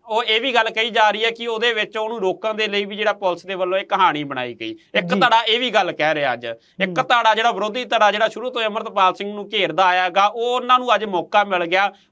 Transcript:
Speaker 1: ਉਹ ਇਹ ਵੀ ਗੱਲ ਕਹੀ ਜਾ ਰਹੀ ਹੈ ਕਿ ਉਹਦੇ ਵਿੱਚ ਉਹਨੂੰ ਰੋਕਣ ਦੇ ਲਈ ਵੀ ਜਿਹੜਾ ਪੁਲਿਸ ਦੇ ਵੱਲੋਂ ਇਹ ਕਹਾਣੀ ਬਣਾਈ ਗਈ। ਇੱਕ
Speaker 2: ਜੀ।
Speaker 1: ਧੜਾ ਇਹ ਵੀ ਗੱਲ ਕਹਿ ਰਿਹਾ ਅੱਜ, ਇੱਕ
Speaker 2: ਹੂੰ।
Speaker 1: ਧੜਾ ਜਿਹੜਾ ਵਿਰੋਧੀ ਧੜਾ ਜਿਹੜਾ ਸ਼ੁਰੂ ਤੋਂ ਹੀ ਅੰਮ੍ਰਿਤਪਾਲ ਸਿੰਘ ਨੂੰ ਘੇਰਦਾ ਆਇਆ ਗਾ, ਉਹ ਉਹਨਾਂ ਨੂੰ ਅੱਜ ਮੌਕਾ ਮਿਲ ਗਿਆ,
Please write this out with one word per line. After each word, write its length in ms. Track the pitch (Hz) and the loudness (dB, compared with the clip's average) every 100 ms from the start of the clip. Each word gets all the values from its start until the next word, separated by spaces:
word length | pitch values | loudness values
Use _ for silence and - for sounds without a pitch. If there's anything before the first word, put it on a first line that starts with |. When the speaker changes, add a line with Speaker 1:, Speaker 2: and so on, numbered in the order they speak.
| 233 | -4
Speaker 1:
ਉਹ 180 | 220 | -2
ਇਹ 180 | 226 220 | 0 0
ਵੀ 120 | 269 | 2
ਗੱਲ 160 | 233 220 | 2 2
ਕਹੀ 200 | 220 226 | 0 -2
ਜਾ 220 | 220 214 | 2 2
ਰਹੀ 140 | 208 226 | 2 -2
ਹੈ 60 | |
ਕਿ 160 | 233 233 | -4 -6
ਉਹਦੇ 260 | 220 233 | -2 -2
ਵਿੱਚ 240 | 226 208 220 | -2 -4 -4
ਉਹਨੂੰ 220 | 220 233 | -6 -2
ਰੋਕਣ 340 | 190 180 220 | -2 -2 -4
ਦੇ 140 | 214 214 | -4 -2
ਲਈ 180 | 202 202 | -2 -4
ਵੀ 100 | 208 | -2
ਜਿਹੜਾ 180 | 214 | -2
ਪੁਲਿਸ 320 | 202 190 175 180 | 0 -2 -4 -6
ਦੇ 100 | 185 | -4
ਵੱਲੋਂ 240 | 185 190 | -2 -2
ਇਹ 60 | - | 0
ਕਹਾਣੀ 380 | 190 180 147 | 2 2 2
ਬਣਾਈ 300 | 143 131 123 | -4 -6 -8
ਗਈ। 180 | 113 113 | -8 -10
ਇੱਕ 340 | 110 _ 202 175 | -12 _ -4 0
Speaker 2:
ਜੀ। 140 | - | 2
Speaker 1:
ਧੜਾ 220 | 247 226 | 4 4
ਇਹ 180 | 226 233 | 2 0
ਵੀ 120 | 247 | 0
ਗੱਲ 200 | 208 175 | 0 0
ਕਹਿ 220 | 156 151 | 0 0
ਰਿਹਾ 200 | 156 139 | 0 -2
ਅੱਜ, 120 | 123 120 | -2 -6
ਇੱਕ 420 | 113 _ - 190 | -10 _ -6 -4
Speaker 2:
ਹੂੰ। 60 | |
Speaker 1:
ਧੜਾ 420 | 175 - 240 220 214 | -2 2 2 4 2
ਜਿਹੜਾ 160 | 233 | 0
ਵਿਰੋਧੀ 340 | 190 208 254 226 | 0 -4 -6 -2
ਧੜਾ 260 | 233 208 | 2 2
ਜਿਹੜਾ 160 | 208 220 | 2 -2
ਸ਼ੁਰੂ 220 | 214 247 | -2 -8
ਤੋਂ 120 | 247 | -4
ਹੀ 60 | 220 | -4
ਅੰਮ੍ਰਿਤਪਾਲ 460 | 214 214 196 185 | -4 -4 2 2
ਸਿੰਘ 200 | 180 202 | 2 -6
ਨੂੰ 160 | 208 202 | -10 -6
ਘੇਰਦਾ 320 | 208 170 156 185 | -2 0 2 2
ਆਇਆ 240 | 180 185 | 2 2
ਗਾ, 160 | 190 208 | 2 2
ਉਹ 300 | 226 240 247 | 2 -2 -2
ਉਹਨਾਂ 240 | 247 254 | 2 2
ਨੂੰ 160 | 247 208 | 4 0
ਅੱਜ 100 | 208 | 0
ਮੌਕਾ 380 | 180 160 208 | -4 0 0
ਮਿਲ 220 | 202 185 170 | 2 0 0
ਗਿਆ, 280 | 185 196 - _ | 0 0 -2 _